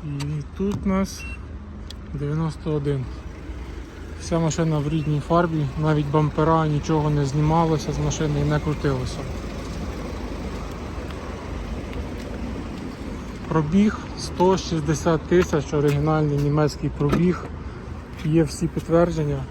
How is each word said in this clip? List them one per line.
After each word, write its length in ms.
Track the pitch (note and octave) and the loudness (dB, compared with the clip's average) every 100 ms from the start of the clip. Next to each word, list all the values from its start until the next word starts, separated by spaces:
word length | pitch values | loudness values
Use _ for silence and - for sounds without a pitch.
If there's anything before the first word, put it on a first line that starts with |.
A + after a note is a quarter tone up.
І 40 | D3+ C#3+ D3 D3+ C#3 - | -6 -4 -4 -4 -6 -2
тут 200 | G3 G3+ | 0 2
у 40 | G3+ | 2
нас 340 | F#3+ F#3+ - - - - - - - - - - | 2 0 -4 -8 -8 -10 -10 -12 -12 -12 -12 -8
дев'яносто 580 | C#3+ C#3+ D#3 D#3+ - E3 | -4 -2 0 0 -2 -2
один. 320 | D3+ C#3+ C#3 A#2 - - - - - - - - - - - | 0 2 0 -2 -8 -10 -10 -10 -10 -10 -10 -12 -12 -12 -10
Вся 180 | - E3 | 0 2
машина 400 | E3 D3+ D#3+ D3+ | 2 2 2 2
в 100 | C#3+ | 2
рідній 320 | D#3+ D3+ D3 - | 0 2 0 4
фарбі, 380 | E3+ F3 D#3+ C#3 D#3 | 4 4 2 0 0
навіть 240 | D#3 D3+ C#3+ | 2 4 4
бампера, 600 | D#3 D3+ D3+ D#3 D#3+ D#3 | 4 4 4 4 4 4
нічого 440 | D3 - D#3 D3+ | 0 2 2 4
не 160 | D3 C#3 | 2 2
знімалося 680 | D3 D3+ E3 D#3+ D#3 - | 2 4 6 4 2 0
з 60 | C#3+ | -2
машини 420 | D3 - D#3 D3 | -2 0 0 2
і 40 | |
не 160 | D3 D3 | 2 2
крутилося. 580 | D#3 C#3+ D3 C3 B2+ - B2+ - - - - - - - - - - - - - - - - - - - - - - - - - - - - - - - - - - - - - - - - - - | 0 0 0 0 -2 -4 -6 -6 -6 -6 -6 -6 -6 -6 -6 -6 -6 -6 -6 -6 -8 -8 -8 -6 -6 -8 -8 -8 -8 -6 -6 -6 -6 -6 -6 -6 -6 -6 -6 -6 -6 -8 -8 -8 -8 -8 -8 -10 -4
Пробіг 500 | D3+ D3+ F#3+ G#3+ - - - | -2 2 4 4 0 -8 -8
сто 400 | - - F3+ F#3 | -8 2 2 2
шістдесят 640 | - D#3+ D3+ D3+ F3 D#3+ | 0 -2 0 2 2 2
тисяч, 520 | - F3 F3 D#3+ C#3 | 4 4 4 0 0
оригінальний 640 | D3+ D3 C#3+ D3+ D#3 D3+ C#3+ | 2 4 4 4 4 2 2
німецький 520 | C#3+ D3 D3 - C#3+ - | 2 4 2 2 -4 0
пробіг. 460 | C#3+ C#3 F3+ D#3+ - - - - - - - - | 2 4 4 2 -4 -10 -10 -10 -10 -12 -12 -4
Є 180 | D#3 D#3+ | 2 4
всі 240 | D3+ - D#3+ | 4 0 -2
підтвердження. 720 | - - E3 E3+ D#3+ D3 C#3 C3 | -2 2 4 4 2 0 -2 -4